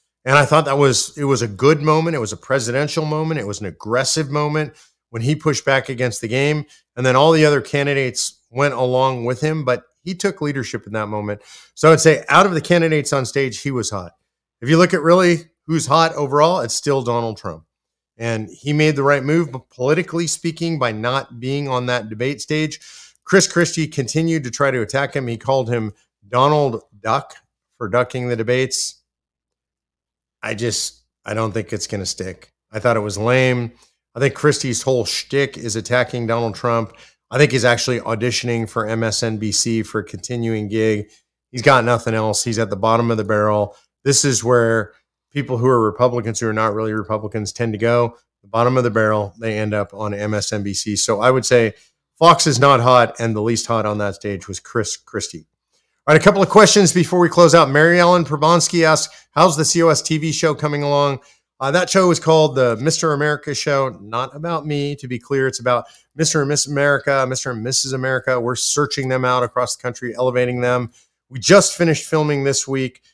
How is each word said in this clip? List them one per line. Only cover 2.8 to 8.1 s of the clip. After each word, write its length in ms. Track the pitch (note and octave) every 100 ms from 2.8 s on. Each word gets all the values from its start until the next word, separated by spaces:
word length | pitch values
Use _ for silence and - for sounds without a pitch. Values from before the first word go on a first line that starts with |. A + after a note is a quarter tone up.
| D3 E3 D#3
moment. 340 | D3+ D#3 D#3
It 80 | G2+
was 120 | G2+
an 60 | G2+
aggressive 640 | D#2+ G#2+ A#2+ C3 - C#3+
moment 460 | D3 D3 D3+ D3+ - _ _ _
when 140 | A#2
he 120 | A#2+ D3+
pushed 300 | D#3 C3+ -
back 240 | C3+ C3
against 320 | B2+ B2 -
the 60 | A2+
game. 380 | B2 C#3+ D3+ D3 _ _ -
And 80 |
then 120 | C3 B2+
all 160 | D3+
the 120 | D#3+
other 160 | D3+ C#3+
candidates 800 | - C#3+ C#3+ C#3 C3